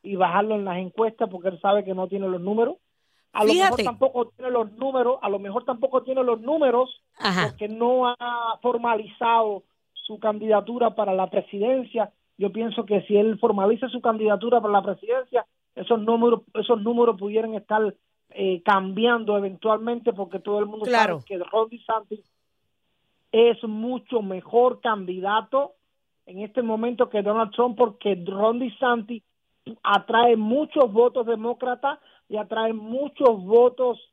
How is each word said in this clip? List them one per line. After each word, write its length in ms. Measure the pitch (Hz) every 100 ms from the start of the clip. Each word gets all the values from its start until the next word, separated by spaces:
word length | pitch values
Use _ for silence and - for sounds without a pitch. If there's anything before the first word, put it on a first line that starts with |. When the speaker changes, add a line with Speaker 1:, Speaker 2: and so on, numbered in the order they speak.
Speaker 1:
y 120 | 196
bajarlo 400 | 190 180 185 214
en 100 | 214
las 140 | 196 180
encuestas, 500 | 185 208 220 220 220
porque 200 | 180 180
él 100 | 175
sabe 220 | 202 208
que 80 | 190
no 140 | 185 185
tiene 200 | 196 190
los 140 | 180
números. 360 | 180 214 240 370 _ _ _ _ _
A 120 | -
lo 80 | 214
Speaker 2:
Fíjate. 320 | 349 381 -
Speaker 1:
mejor 20 |
tampoco 420 | 208 226 262 247 233
tiene 220 | _ 254
los 200 | 247 220
números, 440 | 220 269 262 240 -
a 80 | 208
lo 100 | 196
mejor 240 | 202 220
tampoco 380 | 240 240 262 254
tiene 200 | 247 262
los 160 | 247 226
números, 600 | 233 311 269 240 254 - _ _
Speaker 2:
Ajá. 300 | 208 185 165
Speaker 1:
porque 180 | - 214
no 380 | 220 240 254 247
ha 520 | 240 240 240 233 220
formalizado 1040 | 247 240 233 220 208 - 233 226 220 196 _ _ _
su 260 | - - 214
candidatura 760 | 220 214 220 208 208 240 226
para 180 | 220 202
la 160 | 190 185
presidencia. 840 | 202 - 202 220 262 240 226 208 _ _ -
Yo 140 | 196
pienso 320 | 196 226 240
que 160 | 196 202
si 120 | - 208
él 200 | 220 214
formaliza 500 | 233 202 196 233 254
su 100 | 247
candidatura 600 | 233 220 214 202 233 240
para 120 | 214
la 100 | 202
presidencia, 600 | 190 190 214 254 254 240 214 _ _
esos 240 | - 190 226
números, 400 | 214 233 240 226 _
esos 280 | 220 202 226
números 360 | 208 240 233 196
pudieran 380 | 202 220 226
estar, 380 | 214 - 214 214 208 _ _ _
eh, 320 | - 190 180
cambiando 760 | 214 196 190 190 233 233 214 208
eventualmente, 760 | 196 185 220 220 220 240 233
porque 260 | 196 190 196
todo 200 | 208 208
el 60 |
mundo 200 | 208 214
Speaker 2:
Claro. 340 | 214 240 208 160
Speaker 1:
sabe 40 |
que 120 | - 185 175
Ron 200 | 220 220
DeSantis 520 | 233 - 220 208 214 _ _ _ _ _ _ _ _ _ _ _
es 300 | 220 233 220
mucho 580 | 226 214 233 254 _ 240
mejor 580 | 196 185 - 233 247 247
candidato 920 | 240 214 180 185 190 214 202 269 277 _ _ _ _ _
en 140 | - 185
este 220 | 208 233
momento 480 | 233 220 233 233 240
que 120 | 214
Donald 300 | 202 220 220
Trump, 240 | - 247 226
porque 380 | 247 202 208 180
Ron 340 | 175 196 220 240
DeSantis 640 | 254 - 254 240 208 226 _ _ _ _ - 226
atrae 520 | - 202 196 226 240 226
muchos 540 | 214 269 302 302 247
votos 340 | 208 240 247
demócratas 720 | 226 220 233 240 247 247 277 294 _ _ _
y 80 | 208
atrae 360 | 208 220 226
muchos 720 | 220 220 254 285 - 269 214
votos 560 | 185 226 247 247 247 226 -